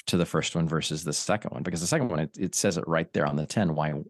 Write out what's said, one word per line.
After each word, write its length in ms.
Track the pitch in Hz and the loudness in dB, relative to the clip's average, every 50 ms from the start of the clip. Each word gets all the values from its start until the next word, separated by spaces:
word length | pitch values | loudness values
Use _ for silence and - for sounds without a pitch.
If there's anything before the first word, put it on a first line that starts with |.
| - | -4
to 100 | - 92 | 0 2
the 80 | 87 85 | 2 2
first 300 | - - 80 78 - - | 2 0 0 0 0 0
one 120 | 85 82 | 0 0
versus 360 | 78 80 78 - - 78 78 80 | 2 2 0 0 -2 -4 -4 -2
the 100 | 76 76 | -2 -4
second 380 | - - - 101 - - - | -2 0 0 0 0 -2 -4
one, 100 | - 64 | -6 -6
because 200 | - 92 87 80 | -4 -2 -2 -2
the 60 | 87 | 0
second 220 | 87 156 160 123 117 | 0 2 2 2 0
one, 100 | 80 76 | 0 0
it, 180 | 78 73 - - | -2 -2 -4 -4
it 160 | 95 87 - | -4 -2 0
says 220 | - - 101 85 | 0 2 2 2
it 100 | 85 - | 0 0
right 240 | - 82 80 82 - - | 2 2 2 2 0 0
there 140 | 95 76 | 0 0
on 80 | 73 73 | 2 2
the 100 | 76 - | 0 -2
tin, 300 | - - 113 101 82 76 | 0 0 2 2 2 2
why, 180 | 76 76 78 73 73 76 | 2 0 0 -2 -4 -6